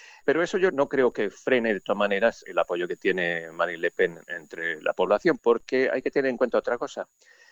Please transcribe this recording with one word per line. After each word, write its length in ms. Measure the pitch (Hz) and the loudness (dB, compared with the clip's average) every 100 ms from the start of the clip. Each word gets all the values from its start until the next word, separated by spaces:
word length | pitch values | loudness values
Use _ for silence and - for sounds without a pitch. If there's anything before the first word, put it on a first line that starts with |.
| - - - | -20 -6 -2
Pero 180 | 147 | 0
eso 160 | 170 196 | 0 0
yo 100 | 185 | 0
no 180 | 139 139 | 2 0
creo 240 | 135 123 | 2 2
que 200 | - 104 | 2 -4
frene 420 | - - 127 113 | -4 0 2 2
de 60 | 98 | -2
todas 180 | - 101 | -2 0
maneras 460 | 101 98 113 - - | 0 2 0 0 -4
el 140 | 87 | -2
apoyo 280 | 82 87 87 | 0 -2 -4
que 100 | 87 | -2
tiene 520 | 101 92 87 85 82 | -2 0 -2 -4 -8
Marine 280 | 82 85 82 | -4 -4 -2
Le 100 | 87 | -4
Pen 300 | - 90 82 - | 0 -2 -2 -12
entre 520 | 85 76 85 82 80 | -14 -12 -8 -6 -2
la 100 | 85 | -2
población, 460 | - 92 104 175 135 | 0 2 4 4 2
porque 480 | 117 117 - 131 131 | 2 2 0 -2 0
hay 120 | 131 | -2
que 80 | 135 | -2
tener 180 | 143 135 | -2 -2
en 80 | 120 | 0
cuenta 220 | 123 113 | 0 0
otra 180 | - 120 | -2 -4
cosa. 300 | 143 - - _ _ _ _ | -6 -10 -12 _ _ _ _